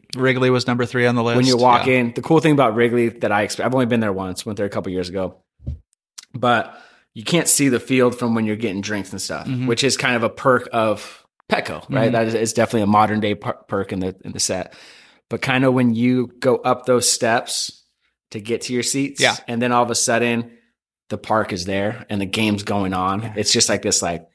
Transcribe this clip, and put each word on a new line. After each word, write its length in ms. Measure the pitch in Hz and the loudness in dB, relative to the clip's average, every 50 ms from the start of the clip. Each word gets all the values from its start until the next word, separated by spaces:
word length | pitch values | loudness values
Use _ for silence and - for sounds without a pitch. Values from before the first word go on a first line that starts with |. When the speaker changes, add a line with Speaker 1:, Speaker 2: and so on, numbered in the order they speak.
| _ _ - | _ _ -4
Speaker 1:
Wrigley 360 | 127 127 131 127 127 127 127 | 0 0 0 2 2 2 4
was 160 | 127 123 120 | 2 2 0
number 180 | 127 123 120 120 | 0 -2 -2 -2
three 220 | 117 - 123 123 | -2 0 0 2
on 80 | 123 120 | 2 2
the 80 | 120 113 | 2 0
list. 140 | 117 117 | 2 2
Speaker 2:
When 100 | 127 127 | 4 4
you 100 | 131 123 | 4 4
walk 300 | 120 123 127 120 120 - | 4 6 6 6 4 4
Speaker 1:
Yeah. 80 | 131 127 | 4 2
Speaker 2:
in, 180 | 127 120 117 - | 2 2 0 -4
the 80 | 131 | -4
cool 180 | 117 - 165 160 | 0 2 4 4
thing 120 | 160 160 | 6 4
about 240 | 147 139 131 113 107 | 4 4 4 4 4
Wrigley 340 | 117 120 120 117 120 117 113 | 2 2 4 4 2 2 0
that 220 | 101 - 117 104 | 0 -2 -2 0
I 160 | 101 104 104 | 0 0 0
exp-, 180 | 98 - - 98 | -2 -4 -4 -2
I've 80 | 117 127 | 0 0
only 140 | 131 127 | 0 2
been 120 | 113 123 117 | 2 2 0
there 140 | 110 104 95 | 0 0 -2
once, 320 | 95 95 92 90 - - | -2 -4 -6 -8 -8 -8
went 120 | 113 101 | -8 -6
there 80 | 101 101 | -4 -4
a 20 | 98 | -4
couple 220 | - 107 85 98 | -4 -6 -6 -4
years 180 | 90 90 87 87 | -4 -4 -4 -4
ago, 280 | 92 95 92 85 - _ _ _ _ _ - - - - _ _ _ _ _ _ _ - - _ - | -4 -6 -6 -6 -8 _ _ _ _ _ -12 -12 -12 -12 _ _ _ _ _ _ _ -20 -18 _ -6
but 460 | 117 117 123 120 110 - - - - - - _ _ _ _ - | -2 2 2 2 2 0 -4 -10 -20 -20 -20 _ _ _ _ -18
you 100 | 120 107 | -12 -4
can't 240 | - 175 165 139 | 0 0 0 2
see 220 | - - - 143 135 | 2 2 2 4 2
the 100 | 120 113 | 2 0
field 380 | - - 131 127 123 123 120 | 0 2 2 4 4 4 2
from 160 | - 127 117 113 | 0 -2 0 0
when 100 | 113 110 | 0 0
you're 100 | 107 107 | -2 -2
getting 260 | 107 117 107 92 101 | -2 -4 -4 -4 -4
drinks 300 | 98 104 104 101 98 - | -6 -4 -6 -6 -6 -8
and 100 | 101 92 | -10 -10
stuff, 260 | - - 85 73 - | -8 -8 -8 -8 -6
Speaker 1:
Mm-hmm. 200 | 131 131 123 127 | -6 -6 -4 -2
Speaker 2:
which 160 | 127 117 - 139 | -2 0 0 0
is 140 | 127 117 | 0 0
kind 180 | - - 131 123 | 0 0 0 0
of 80 | 117 113 | 0 0
a 60 | 107 | -2
perk 380 | - - - 135 123 117 - - - | -2 0 2 2 2 2 0 -2 0
of 520 | 117 110 110 104 101 - - - - _ _ _ _ _ - | 0 2 2 0 -2 -6 -14 -18 -20 _ _ _ _ _ -4
Petco, 340 | - - - - 82 78 - - | -4 -4 -2 -4 -8 -10 -8 -4
right? 160 | - 110 110 | 0 0 2
Speaker 1:
Mm-hmm. 60 | 113 120 | 2 2
Speaker 2:
That 140 | 113 113 | 0 0
is, 60 | 110 113 | 0 0
it's 200 | 107 117 113 - | -2 -2 0 0
definitely 300 | 117 113 - 120 110 101 | 0 0 2 2 0 2
a 40 | |
modern 320 | 101 107 104 107 101 107 107 | 4 4 4 4 4 2 0
day 160 | 104 104 104 | 0 -2 -2
per-, 180 | - - 123 - - _ | -4 -6 -8 -10 -10 _
perk 240 | - 107 98 95 - | -6 -6 -4 -4 -4
in 80 | 107 95 | -6 -6
the, 160 | 92 92 92 - - | -4 -6 -8 -10 -12
in 80 | 98 | -12
the 80 | 95 - | -6 -4
set. 340 | - - 95 92 - - - - - - - - - _ _ _ _ - | -4 -4 -4 -4 -8 -10 -14 -20 -20 -20 -20 -20 -20 _ _ _ _ -10
But 120 | 117 113 | -8 -4
kinda 300 | - 131 127 127 135 131 | -2 0 0 2 4 4
when 220 | 123 131 123 120 113 | 4 4 2 2 2
you 320 | 113 120 123 127 127 120 120 - - | 2 2 2 2 2 0 -4 -6 -2
go 180 | - 131 120 | 0 2 2
up 280 | - - 127 123 - - | 2 2 0 -2 0 0
those 240 | 127 127 120 - - | 2 2 2 2 0
steps 760 | - - 123 113 113 123 - - - - - - - _ _ _ _ _ _ _ _ _ _ - | 0 0 0 0 0 0 -2 -4 -6 -6 -6 -8 -10 _ _ _ _ _ _ _ _ _ _ -14
to 80 | - 110 | -14 -10
get 220 | 98 113 117 104 | -6 -4 -4 -4
to 120 | - - 123 | -4 -4 -4
your 100 | 120 117 | -2 -2
seats, 380 | - - 139 139 139 139 - | -2 -2 -2 -4 -4 -2 0
Speaker 1:
Yeah. 140 | 135 117 104 - - | 2 2 0 0 -6
Speaker 2:
and 140 | - 120 117 | -6 -4 -2
then 100 | 123 120 | 0 2
all 120 | 123 120 120 | 2 2 2
of 80 | 113 | 0
a 40 | 113 | 0
sudden 560 | - - - 117 113 120 120 117 117 113 - - _ _ _ _ _ _ _ _ _ _ - | -2 0 0 2 2 2 0 0 -2 -4 -6 -12 _ _ _ _ _ _ _ _ _ _ -10
the 80 | 110 | -10
park 360 | 101 - - 113 110 101 - 107 | -8 -4 0 0 0 0 -2 -4
is 120 | 90 87 | -6 -4
there 400 | 98 98 98 98 107 113 117 - - | -4 -2 -2 -2 -2 -4 -8 -8 -6
and 100 | 107 101 | -6 -4
the 60 | 101 | -4
game's 380 | 92 - 110 107 107 104 101 101 | -4 -2 -2 0 0 0 -2 -2
going 300 | - 104 101 95 92 95 | -4 -2 -2 -2 -2 -2
on. 280 | 92 92 95 98 104 | -2 -2 -2 -2 -4
Speaker 1:
Yeah. 120 | 113 113 104 | -6 -6 -4
Speaker 2:
It's 140 | 104 104 - | -4 -2 0
just 180 | - 117 110 - | 2 2 2 2
like 120 | 104 98 - | 0 0 0
this, 180 | 101 92 - | 0 -2 0
like, 260 | 98 85 85 80 - _ _ | -2 -4 -6 -6 -10 _ _